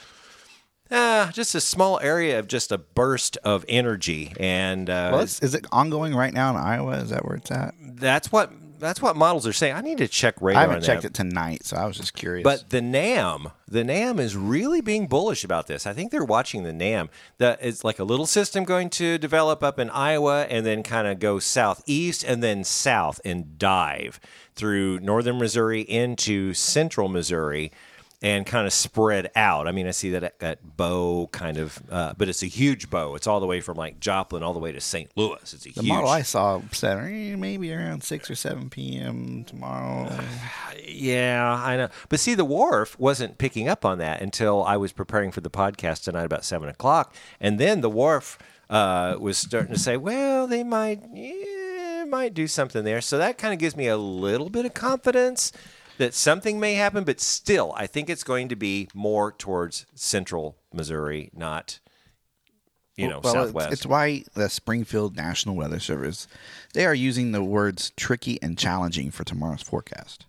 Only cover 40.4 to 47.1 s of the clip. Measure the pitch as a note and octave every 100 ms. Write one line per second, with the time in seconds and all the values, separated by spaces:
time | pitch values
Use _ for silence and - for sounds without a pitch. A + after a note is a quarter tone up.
40.4 | A#2+ - - - D#3+ - C3+ B2 B2 A#2+
41.4 | A#2+ A#2+ B2 B2+ B2 - - A3 B3 A3
42.4 | D3 D#3 D4+ A2 G#2+ - C3 C3+ A#2+ -
43.4 | C3 A2+ B2 G#3+ G2+ F#2 D#2 D#2 G2 -
44.4 | A2 G2+ F#2 G2+ G2 - F#2+ G#2+ G2 F#2+
45.4 | D#2+ - G2 G2+ E2+ D#2+ - E2+ E2 D2+
46.4 | - F2 D2 - C3 D#3 -